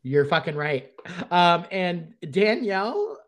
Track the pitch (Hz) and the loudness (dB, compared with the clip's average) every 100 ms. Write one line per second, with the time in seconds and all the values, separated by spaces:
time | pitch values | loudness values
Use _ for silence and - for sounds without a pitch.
0 | 131 143 143 160 165 147 147 147 - - | 2 2 4 0 0 -6 -4 -4 -6 -20
1 | - 180 - 175 175 170 180 190 180 175 | -16 -12 0 4 6 4 0 -4 -2 -4
2 | 160 _ 165 180 214 233 220 190 208 370 | -10 _ -4 2 2 0 -2 -4 -4 -4
3 | 427 - | -6 -8